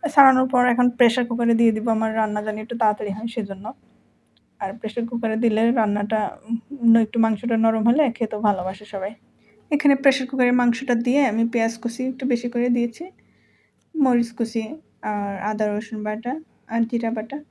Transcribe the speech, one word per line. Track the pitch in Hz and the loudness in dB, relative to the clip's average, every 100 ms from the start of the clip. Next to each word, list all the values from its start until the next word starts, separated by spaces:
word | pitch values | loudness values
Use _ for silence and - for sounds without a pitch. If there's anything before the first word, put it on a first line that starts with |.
| 330 | 0
ছাড়ানোর | - 269 262 262 | 6 6 6 2
পর | 254 247 | 2 2
এখন | 240 247 | 4 2
প্রেশার | 240 240 240 240 | 4 2 2 -2
কুকারে | 233 233 | 0 2
দিয়ে | 226 233 | 4 4
দিব, | 220 233 | 2 0
আমার | 220 220 220 | 0 0 0
রান্না | 214 208 | -2 -2
জানি | 214 214 | -4 -6
একটু | 220 233 | -6 0
তাড়াতাড়ি | 220 214 208 | 0 0 -4
হয় | 196 226 | -4 -6
সেজন্য। | 226 202 190 208 269 _ _ _ _ _ _ _ _ | -6 -6 -8 -10 -12 _ _ _ _ _ _ _ _
আর | 196 | -8
প্রেশার | 226 214 240 233 | -6 -6 -4 -4
কুকারে | 233 226 220 | -4 -2 0
দিলে | 233 214 226 | 0 2 2
রান্নাটা, | 254 214 208 202 220 208 - - 233 _ | 2 0 0 -2 -2 -2 -6 -8 -8 _
উম, | 277 233 226 | -2 4 4
একটু | 220 233 | 4 0
মাংসটা | 226 208 233 226 | 0 0 -2 2
নরম | 226 220 220 | 2 2 2
হলে | 262 285 | 4 2
খেতেও | 233 226 214 | 0 -4 0
ভালোবাসে | 208 190 180 190 | 0 0 -2 -8
সবাই। | 208 190 190 233 _ _ _ _ _ | -10 -6 -8 -10 _ _ _ _ _
এখানে | 294 285 | 2 4
প্রেশার | 277 277 269 254 | 4 4 2 -4
কুকারে | 262 247 | 0 2
মাংসটা | 247 240 233 269 | 2 2 0 -2
দিয়ে | 233 240 269 262 | -2 2 2 2
আমি | 214 226 | 2 0
পেঁয়াজ | 233 226 226 | 0 -2 -2
কুচি | 233 - 254 | -8 -4 -6
একটু | 262 262 | -4 -2
বেশি | 240 240 | -2 -2
করে | 240 247 | -2 0
দিয়েছি, | 240 233 - 359 _ _ _ _ _ _ _ _ 320 | 2 0 -4 -14 _ _ _ _ _ _ _ _ 0
মরিচ | 262 240 233 | 2 2 0
কুচি | - 220 226 220 320 _ _ | -4 -4 -4 -6 -10 _ _
আর | 214 208 202 196 | -6 -4 -4 -4
আদা | 208 214 208 208 | -4 -2 -2 -2
রসুন | 214 214 | -4 -6
বাটা | 208 214 233 311 - _ _ | -6 -6 -6 -8 -10 _ _
আর | 226 | -2
জিরা | 226 233 233 | -2 -2 -2
বাটা। | 226 233 285 302 | -4 -6 -10 -12